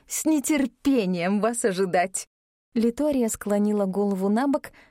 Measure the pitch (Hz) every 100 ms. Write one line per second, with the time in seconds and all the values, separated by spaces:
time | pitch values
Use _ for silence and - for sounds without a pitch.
0 | - - 311 311 - 302 277 - 277 269
1 | 185 180 170 208 214 240 233 180 190 180
2 | 185 - - _ _ _ _ 240 233 233
3 | 302 269 226 - - 202 208 208 196 185
4 | 202 190 196 214 285 294 - - -